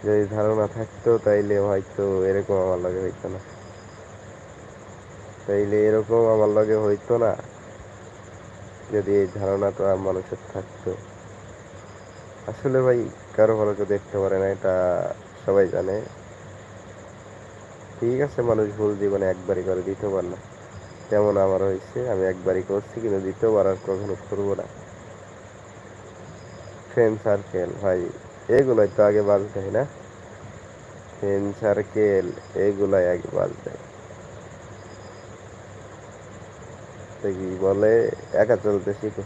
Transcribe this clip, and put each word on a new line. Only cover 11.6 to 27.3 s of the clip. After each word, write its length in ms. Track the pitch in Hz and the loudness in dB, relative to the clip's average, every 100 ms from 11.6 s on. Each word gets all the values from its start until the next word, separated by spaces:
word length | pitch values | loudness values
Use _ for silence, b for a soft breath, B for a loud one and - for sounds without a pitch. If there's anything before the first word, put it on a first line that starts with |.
| - - - - - - - - - | -18 -18 -18 -20 -20 -20 -18 -14 -12
আসলে 360 | 107 143 131 | -6 0 4
ভাই, 260 | 127 123 110 - - - | 4 4 0 -8 -10 4
কারো 200 | 110 110 | 4 6
ভালো 180 | 104 | 2
কেউ 120 | 101 98 | 0 0
দেখতে 320 | 101 - 101 | 0 0 0
পারে 200 | 98 95 | 2 2
না, 100 | 98 | 2
এটা 600 | 95 95 92 90 90 90 - - - - | 2 0 2 2 2 -2 -6 -12 -8 2
সবাই 220 | 98 92 | 4 4
জানে। 320 | 92 92 101 - - - - - - - - - - - - - - - - - - - - | 2 0 -2 -6 -14 -18 -18 -18 -18 -18 -18 -18 -18 -18 -18 -18 -18 -18 -18 -18 -18 -18 -2
ঠিক 200 | 117 127 | 0 2
আছে, 220 | 143 - | 0 0
মানুষ 260 | 120 110 107 101 | 2 2 2 2
ভুল 200 | 104 104 | 0 2
জীবনে 300 | 101 98 95 | 0 2 2
একবারই 360 | 92 92 92 | 0 -2 -2
করে, 200 | 90 92 | 0 -2
দ্বিতীয়বার 420 | 90 98 104 95 | -2 -4 -2 -2
না। 120 | 87 95 - - - - - - - | -4 -8 -14 -20 -18 -18 -18 -18 0
তেমন 260 | 107 104 98 | 2 4 4
আমার 260 | 95 95 | 4 4
হয়েছে, 480 | 98 95 - 123 123 | 2 0 -4 -4 -2
আমি 120 | 98 | 2
একবারই 400 | 92 92 92 92 90 | 0 0 0 0 0
করছি, 320 | 98 101 - | -2 -2 -6
কিন্তু 200 | 113 98 | -2 0
দ্বিতীয়বার 460 | 95 92 113 107 95 | -2 0 4 6 4
আর 100 | 95 - | 2 -2
কখনো 300 | 95 101 92 - | -2 -2 -6 -6
করবো 240 | 101 101 | -4 -2
না। 80 | 95 - - - - - - - - - - - - - - - - - - - - - - - | -2 -6 -12 -18 -18 -18 -18 -18 -20 -20 -20 -20 -20 -20 -20 -18 -18 -18 -18 -18 -18 -16 -18 -6
ফ্রেন্ড 260 | - 113 107 | 2 4 4
সার্কেল 460 | 110 | 0